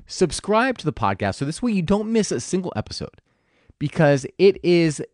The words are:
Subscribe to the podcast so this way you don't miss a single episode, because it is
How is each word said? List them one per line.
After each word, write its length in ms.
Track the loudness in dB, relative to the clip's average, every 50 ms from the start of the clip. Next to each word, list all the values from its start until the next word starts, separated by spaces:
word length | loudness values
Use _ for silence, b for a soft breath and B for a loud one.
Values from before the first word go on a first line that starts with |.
| b
Subscribe 720 | b -2 -2 -2 -2 -2 -4 -4 0 0 2 2 0 -2 -2
to 80 | -4
the 60 | -6 -4
podcast 400 | 0 0 -2 0 0 -2 -2 -2
so 100 | -2 -4
this 160 | -6 -6 -4
way 120 | -4 -2 0
you 100 | 0 0
don't 280 | 2 0 0 0 0
miss 220 | 0 0 0 0 -2
a 80 | -6
single 320 | -4 -4 -4 -4 -4 -4 -6
episode, 440 | -6 -8 -8 -10 -12 -12 -12 -12 _ _ _ _ _ _ _ _ _ _ -20 _ _
because 460 | -6 -4 0 4 4 4 4 2 0 -4 0 4
it 200 | 4 4 4 4 2
is 380 | 2 4 4 4 2 0 -4 -8 -12